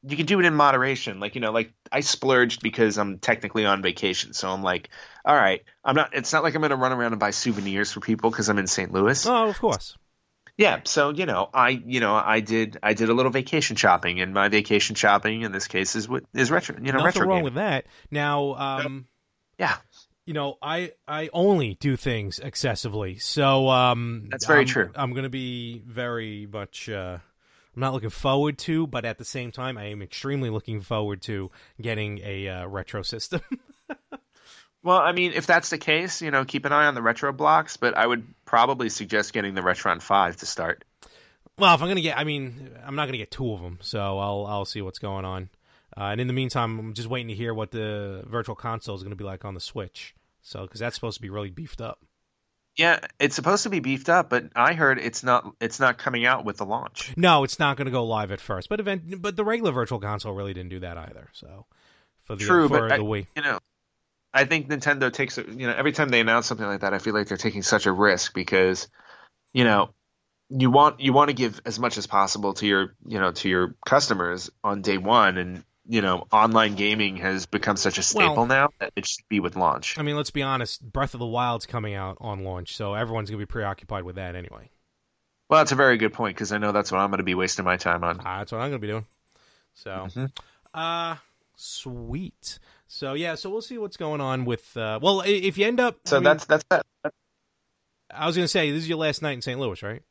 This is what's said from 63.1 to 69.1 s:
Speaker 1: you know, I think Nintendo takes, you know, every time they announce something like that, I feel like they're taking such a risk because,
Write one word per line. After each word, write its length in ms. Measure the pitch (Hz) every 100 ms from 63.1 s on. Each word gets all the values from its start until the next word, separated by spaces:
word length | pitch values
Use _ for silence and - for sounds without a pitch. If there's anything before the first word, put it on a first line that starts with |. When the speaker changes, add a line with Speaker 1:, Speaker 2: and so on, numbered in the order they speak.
| 107 98 151
Speaker 1:
you 60 |
know, 160 | 147 110 _ _ _ _ _ _ _ 135
I 60 |
think 240 | 135 160 139
Nintendo 460 | 147 147 139 131
takes, 240 | 120 135 131
you 80 | - 117 123
know, 80 |
every 200 | - 139
time 160 | 143 147
they 100 | 120
announce 280 | 113 117 113
something 200 | 110 104
like 140 | 98
that, 120 | 98
I 60 | 98
feel 140 | 113
like 140 | 104 101
they're 80 | 95
taking 240 | 110 98
such 240 | 92 107 98
a 60 |
risk 400 | 92 104 90 -
because, 560 | - 90 92 92 90 - _ -